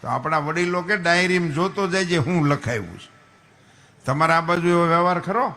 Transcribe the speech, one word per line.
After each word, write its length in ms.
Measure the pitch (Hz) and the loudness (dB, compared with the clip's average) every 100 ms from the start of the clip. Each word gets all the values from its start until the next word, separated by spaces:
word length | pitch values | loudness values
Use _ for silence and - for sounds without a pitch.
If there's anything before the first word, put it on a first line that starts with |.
તો 60 | 123 | -4
આપણા 300 | 127 143 156 | -4 -2 -2
વડીલો 440 | 147 165 175 180 | -2 -2 -2 -2
કે 140 | 170 208 | -2 -2
ડાયરીમાં 580 | 170 175 185 180 170 | 2 2 2 2 0
જોતો 320 | 143 185 196 196 | 0 -2 -2 -2
જાય 160 | 185 | -2
છે 120 | 180 170 | 0 0
હું 320 | 143 180 143 | 2 2 2
લખાયું 500 | 143 139 117 87 87 | 0 -2 -6 -6 -14
છે. 100 | - - _ _ _ _ _ _ - _ | -20 -20 _ _ _ _ _ _ -20 _
તમારે 280 | - 139 160 | -4 0 2
આ 80 | 165 | 2
બાજુ 280 | 165 175 175 | 2 0 2
એવો 160 | 175 170 | 2 4
વ્યવહાર 340 | 165 175 175 | 2 2 0
ખરો? 260 | 170 214 247 | -2 -2 -2